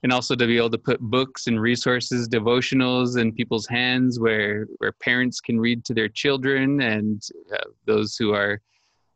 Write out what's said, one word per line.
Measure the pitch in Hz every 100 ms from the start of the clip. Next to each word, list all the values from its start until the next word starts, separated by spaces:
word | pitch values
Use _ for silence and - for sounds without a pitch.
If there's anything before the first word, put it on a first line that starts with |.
and | 131
also | 127 127 123
to | 117
be | 117
able | 117
to | 113
put | - 120
books | 113 127 131 - -
and | 113
resources, | 113 120 - 123 117 123 117
devotionals | 117 107 123 127 135 127 127 123 123
in | 113
people's | 113 113 113 107
hands | 120 123 127 127 120
where, | 113 110 104 104 107 -
where | 107
parents | - - 123 127 -
can | - 117
read | 117 120 -
to | 113
their | 110
children, | - 147 139 131 135 135 143
and, | 123 107 107 104 - - -
uh, | 104 - _ -
those | 107 107 -
who | 110
are, | 104 101 104 _ _ _ _ _